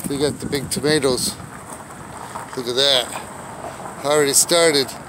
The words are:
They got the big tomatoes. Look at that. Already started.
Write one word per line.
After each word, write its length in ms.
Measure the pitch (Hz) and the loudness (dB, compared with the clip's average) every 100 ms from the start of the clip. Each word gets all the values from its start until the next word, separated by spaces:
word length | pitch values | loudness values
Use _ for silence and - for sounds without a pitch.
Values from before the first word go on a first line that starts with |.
| - | -4
They 80 | 139 | 0
got 240 | 143 120 | 0 0
the 40 | - | -4
big 240 | 143 - | -4 -2
tomatoes. 640 | - 143 156 135 123 - - - - - - - - - - - - - 131 | 0 4 4 4 2 0 -6 -12 -14 -14 -14 -16 -16 -14 -14 -12 -12 -10 -6
Look 100 | 120 | -2
at 80 | 123 | 2
that. 540 | 143 131 113 - - - - - - - - - | 4 4 2 -6 -10 -12 -14 -12 -12 -10 -12 -4
Already 300 | 139 151 143 | 2 4 4
started. 560 | 131 - 170 165 143 127 - | 4 4 6 6 4 2 -4